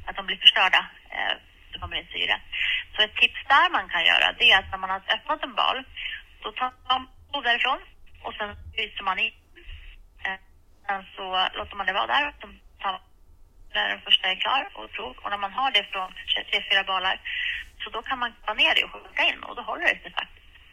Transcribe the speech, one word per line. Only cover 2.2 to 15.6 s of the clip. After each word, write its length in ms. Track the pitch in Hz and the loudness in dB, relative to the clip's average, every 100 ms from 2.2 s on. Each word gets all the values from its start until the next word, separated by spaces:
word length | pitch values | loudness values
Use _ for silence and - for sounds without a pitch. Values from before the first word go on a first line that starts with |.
| - 104 - - - - - - | -2 -2 -4 -6 -2 -2 -4 0
Så 60 | |
ett 140 | - - | 0 4
tips 240 | - - - | 2 2 4
där 220 | 277 359 | 6 6
man 180 | 294 190 | 2 -2
kan 160 | 170 | 2
göra, 280 | 170 - - - | 4 6 4 4
det 120 | 233 | 6
är 80 | 202 | 6
att 120 | 190 | 4
när 80 | 190 | -6
man 120 | 190 | -4
har 120 | 190 - | -4 -2
öppnat 280 | - - 302 | -4 -2 -4
en 120 | 302 | -4
bal, 300 | 208 - 226 269 - - - - - | 0 0 0 -4 -10 -10 -10 -14 -12
då 100 | 214 | -10
tar 200 | 214 254 - - | -4 -6 -4 -2
man 200 | 262 262 - - | -2 -2 -18 -10
prov 100 | 285 | -4
därifrån 360 | 240 240 247 320 - - - - | 0 0 2 -2 -6 -20 -20 -14
och 120 | - | -12
sen 220 | - 208 202 - - | -8 -8 -10 -12 -8
byter 260 | 214 - | -8 -4
man 160 | 196 190 | -4 0
i. 80 | - - _ 349 - - - - - - | -2 -4 _ -20 -16 -16 -16 -18 -20 -10
Eh, 140 | 190 185 - - _ - - | -8 -8 -10 -20 _ -14 -6
sen 180 | 196 190 - | -6 -6 -10
så 320 | 190 185 185 214 | -2 0 0 0
låter 180 | 208 202 | -8 -4
man 100 | 190 | -2
det 60 | |
vara 140 | 196 - | 0 2
där. 260 | 247 294 - | 2 0 -6
Sen 200 | 208 202 - - | -16 -18 -20 -8
tar 100 | 196 | -6
man 80 | 185 - - - - - - - | -6 -10 -20 -20 -20 -20 -20 -8
när 140 | 208 208 | -2 -2
den 120 | 202 | -2
första 280 | - 202 190 | 4 4 4
är 60 | 190 | -2
klar 280 | 214 262 285 | 0 0 -2
och 160 | - 220 | -8 -12
prov. 240 | - 247 254 | -10 -10 -8
Och 80 | 208 | -6
när 80 | 202 | -4
man 140 | 202 | -4
har 180 | 196 | 0